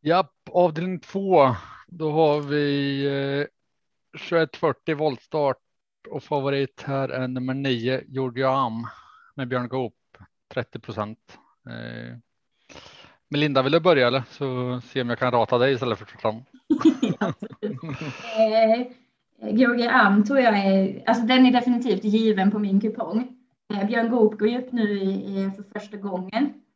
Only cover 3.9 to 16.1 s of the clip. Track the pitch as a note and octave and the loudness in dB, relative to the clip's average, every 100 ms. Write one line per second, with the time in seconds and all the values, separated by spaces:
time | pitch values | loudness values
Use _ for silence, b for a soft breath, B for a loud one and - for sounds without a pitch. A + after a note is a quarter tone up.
3.9 | _ _ - - E3+ D#3+ - E3 C3 - | _ _ -20 -2 0 0 -2 -2 -2 -6
4.9 | D3+ D3+ B2+ _ D#3 C#3+ B2+ _ _ _ | -2 -2 -4 _ -2 -2 -2 _ _ _
5.9 | _ - D3+ - D3 C3+ C#3 C3+ - - | _ -14 -14 -6 -4 -2 -2 -4 -6 -6
6.9 | C#3 C3+ C3 B2+ B2+ B2+ C3+ C#3 B2 A#2 | -4 -4 -4 -6 -4 -4 -4 -2 -2 -2
7.9 | C3 - C3+ C3 A#2+ C3 C3+ B2+ A2+ A#2 | -4 -6 -6 -6 -2 0 0 -2 -4 -10
8.9 | B B B B - B2+ B2+ B2 C3 A#2+ | B B B B -10 -6 -4 -4 -6 -6
9.9 | _ _ _ - _ _ - A#2 A#2 - | _ _ _ -20 _ _ -8 -8 -12 -12
10.9 | A2 G#2 A2+ _ - b b - A#2 A#1 | -8 -8 -10 _ -20 b b -16 -14 -12
11.9 | A1+ A#1 A#2+ _ _ _ _ B B B | -12 -14 -16 _ _ _ _ B B B
12.9 | B B B _ D3 D3+ C3+ C3 E3 E3+ | B B B _ -2 2 2 4 2 4
13.9 | D3+ B2 C3 A#2+ - C#3 B2+ B2 B2 A#2+ | 4 4 2 -6 -8 -6 -4 -4 -6 -6
14.9 | C3+ A#2+ A#2+ B2+ A#2+ G#2+ B2 C3 B2+ B2 | -6 -4 -2 0 2 2 2 2 0 -2
15.9 | G#2+ - | -4 -8